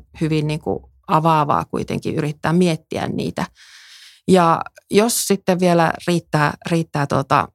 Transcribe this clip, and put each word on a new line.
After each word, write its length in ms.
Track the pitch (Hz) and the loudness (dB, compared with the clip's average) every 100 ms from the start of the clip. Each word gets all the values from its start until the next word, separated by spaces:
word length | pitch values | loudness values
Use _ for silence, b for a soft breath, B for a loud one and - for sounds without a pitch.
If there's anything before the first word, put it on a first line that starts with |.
| - - | -10 -6
hyvin 260 | 160 156 151 | -2 -2 -2
niinku 460 | 156 185 - - _ - | -4 -4 -6 -8 _ -2
avaavaa 560 | 151 165 160 147 98 | 0 2 2 2 0
kuitenkin 500 | 85 - - - - | -2 -6 -4 -6 -4
yrittää 380 | 143 151 151 - | -4 -6 -4 -2
miettiä 560 | 170 180 160 - - - | 2 2 0 -6 -8 -6
niitä. 380 | - - - - B B B B B B B - | -6 -6 -6 -8 B B B B B B B 2
Ja 320 | 185 165 165 - - - | 4 4 0 -4 -14 -2
jos 360 | 196 226 - - | 0 2 0 -2
sitten 340 | 196 - 180 | -4 0 0
vielä 320 | 180 170 165 - - | 2 4 2 -2 -2
riittää, 480 | 175 - 151 147 - - | -2 0 0 0 -2 -4
riittää 360 | 165 160 151 143 | -2 -2 -4 -2
tuota 420 | - 139 147 87 | -2 2 0 0